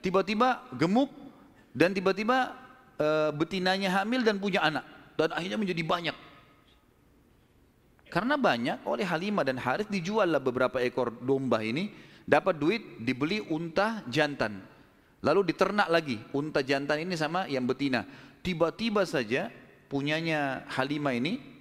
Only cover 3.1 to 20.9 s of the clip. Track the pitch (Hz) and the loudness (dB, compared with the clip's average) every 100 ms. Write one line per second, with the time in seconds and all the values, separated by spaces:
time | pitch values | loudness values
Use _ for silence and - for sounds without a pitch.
3.1 | 156 156 147 165 190 185 190 196 190 202 | 2 0 -2 -4 0 0 0 0 0 0
4.1 | 254 226 202 202 185 156 147 - - - | 2 2 2 0 2 2 0 -8 -20 -14
5.1 | - 160 165 175 214 202 170 160 175 165 | 0 0 0 -4 -2 -2 -2 -2 -2 -2
6.1 | - - - - _ _ _ _ _ _ | -8 -16 -20 -20 _ _ _ _ _ _
7.1 | _ _ _ _ _ _ _ _ _ - | _ _ _ _ _ _ _ _ _ -4
8.1 | 175 226 294 220 120 123 233 196 233 196 | -2 0 2 4 4 0 -2 -2 -2 0
9.1 | 160 196 202 139 127 127 139 208 196 165 | -2 0 0 0 0 0 -2 -2 -2 -2
10.1 | 214 185 151 131 123 127 131 123 127 120 | 2 2 2 0 2 0 2 0 0 -2
11.1 | 113 127 135 135 113 110 127 208 - - | -4 0 0 2 0 0 -2 -4 -8 -20
12.1 | - - 147 196 165 151 226 - - 113 | -18 2 4 4 0 0 0 -4 -6 -4
13.1 | 127 151 214 202 160 165 160 208 220 131 | -2 0 -2 -2 -4 -2 0 0 -2 -4
14.1 | 127 151 139 113 101 - - - _ _ | 0 0 0 -4 -4 -14 -20 -20 _ _
15.1 | _ 117 170 185 156 190 208 180 165 156 | _ 2 4 2 2 2 2 2 2 2
16.1 | 107 - 139 151 151 131 139 143 151 175 | -6 -4 -4 -2 -2 0 0 0 -2 -2
17.1 | 170 151 175 190 135 123 127 143 123 - | -2 -2 -2 -2 -2 0 0 0 0 -2
18.1 | - - - - 170 165 - 226 208 180 | -14 -20 -10 -6 0 0 0 0 0 2
19.1 | 165 110 131 220 - - - _ 139 143 | 0 0 -2 -2 -10 -20 -20 _ -4 0
20.1 | 156 165 156 139 131 - - 131 | -2 0 0 0 -4 -6 -4 -2